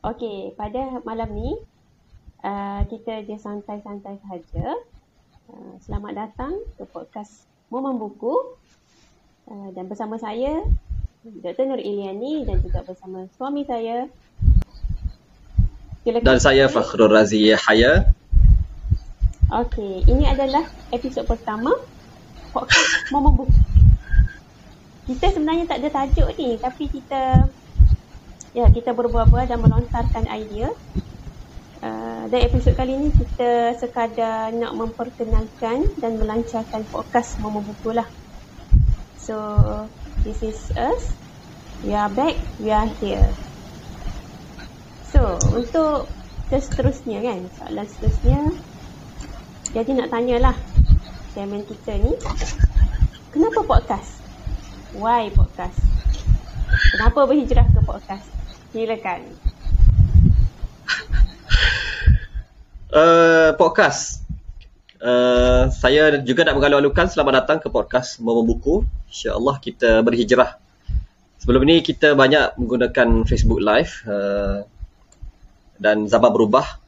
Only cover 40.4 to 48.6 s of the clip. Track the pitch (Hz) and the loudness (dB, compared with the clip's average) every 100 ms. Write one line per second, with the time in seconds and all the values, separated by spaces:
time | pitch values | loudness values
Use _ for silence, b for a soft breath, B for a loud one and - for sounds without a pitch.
40.4 | 220 214 - - 247 494 - - - - | -10 -10 -10 -6 -4 -4 -6 -10 -14 -20
41.4 | - - - - 202 208 208 202 311 - | -20 -20 -20 -14 -8 -4 -4 -2 -4 -4
42.4 | - - 214 214 220 - 202 202 185 - | -8 -8 -2 -2 -2 -6 -6 0 0 0
43.4 | - - - - - - - - - - | -14 -18 -20 -20 -20 -14 -12 -12 -16 -20
44.4 | - - - - - - - - 226 170 | -20 -20 -20 -20 -20 -20 0 2 2 0
45.4 | - 226 247 320 311 285 - - - - | 0 0 -2 0 0 -2 -6 -14 -16 -14
46.4 | - 277 269 - 254 - - 202 240 190 | -4 -4 -4 -2 -2 -4 -10 -6 -6 -8
47.4 | 180 - - - 208 - 214 - - 285 | -12 -16 -12 -12 -12 -4 -4 0 0 2
48.4 | 302 359 | -2 -6